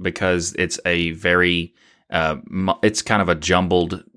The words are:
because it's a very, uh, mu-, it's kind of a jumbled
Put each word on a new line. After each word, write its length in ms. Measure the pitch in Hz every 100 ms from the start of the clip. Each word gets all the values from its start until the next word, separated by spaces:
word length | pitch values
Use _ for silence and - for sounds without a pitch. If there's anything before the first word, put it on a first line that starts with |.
because 520 | 90 - 95 90 85 -
it's 200 | 87 -
a 280 | 90 87 82
very, 600 | 82 90 90 90 85 85 _ _ _ -
uh, 260 | 82 80 73 -
mu-, 280 | 92 95 -
it's 180 | 107 -
kind 220 | - 107
of 80 | 90
a 40 |
jumbled 680 | 78 85 90 90 90 85 92 -